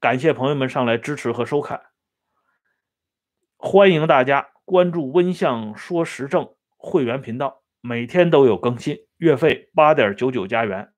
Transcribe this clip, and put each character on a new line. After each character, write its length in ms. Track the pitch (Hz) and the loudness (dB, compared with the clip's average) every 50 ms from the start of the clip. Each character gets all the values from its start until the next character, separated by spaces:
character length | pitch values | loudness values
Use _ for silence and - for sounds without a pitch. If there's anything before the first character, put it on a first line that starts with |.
感 180 | - 123 120 131 | 0 -2 -2 0
谢 140 | 131 165 143 | 0 0 0
朋 160 | 117 127 139 | 0 -2 -4
友 60 | 147 | -2
们 140 | 143 131 127 | -2 -4 -4
上 160 | 127 143 127 | -4 -4 -2
来 140 | 120 113 117 | -2 -2 -2
支 160 | - - 147 | -4 -6 -10
持 160 | 135 - 123 | -6 -6 -6
和 160 | 117 117 120 | -4 -4 -4
收 140 | 110 - 143 | -4 -4 -4
看， 300 | 143 - - - _ _ _ _ _ _ _ _ _ _ _ _ _ _ _ _ _ _ _ _ _ _ _ _ _ _ _ _ _ _ _ _ _ _ _ | -4 -6 -10 -12 _ _ _ _ _ _ _ _ _ _ _ _ _ _ _ _ _ _ _ _ _ _ _ _ _ _ _ _ _ _ _ _ _ _ _
欢 360 | _ - - - 190 202 196 180 | _ -10 0 4 6 6 6 6
迎 140 | 156 151 160 | 2 2 2
大 160 | 160 139 127 | 4 2 4
家 260 | 131 139 139 - - _ _ _ | 2 0 -2 -2 -6 _ _ _
关 260 | - 185 185 180 175 | -2 2 2 2 2
注 220 | 170 175 151 131 139 | 0 -4 -6 -2 0
温 200 | 180 180 180 180 | 0 0 0 -2
相 440 | - 202 160 127 113 110 107 107 | -2 -2 -2 -2 -4 -6 -10 -12
说 280 | - - - 185 170 170 | -14 -12 -6 -4 -4 -4
时 220 | - - - 139 | -4 -6 -12 -10
政 300 | 143 165 175 139 - _ _ _ _ _ | -4 -2 -4 -4 -4 _ _ _ _ _
会 280 | _ - - - - 135 | _ -16 -4 -2 -2 0
员 180 | 117 117 135 131 | 0 -4 -6 -6
频 160 | - 113 123 | -8 -8 -6
道， 240 | 147 135 - _ _ _ _ _ | -6 -6 -8 _ _ _ _ _
每 240 | _ 123 120 117 120 | _ -10 -8 -8 -8
天 240 | 120 - 180 175 170 | -4 2 2 2 4
都 160 | 160 147 139 | 6 6 6
有 120 | 123 104 90 | 6 4 2
更 180 | - 123 120 | 0 -4 -4
新， 300 | 117 - - 147 - _ _ _ _ | -4 -6 -8 -8 -8 _ _ _ _
月 180 | - 160 147 | 2 2 2
费 340 | 127 151 156 120 - - _ _ | 4 2 0 0 0 -4 _ _
八 200 | - 156 151 156 | 4 4 4 6
点 220 | 147 120 101 101 | 4 2 0 0
九 160 | 101 123 131 131 | -2 -4 -4 -2
九 120 | 120 95 | -4 -6
加 180 | 98 117 113 117 | -4 -4 -4 -2
元。 280 | 107 95 95 107 _ _ | -2 -4 -8 -10 _ _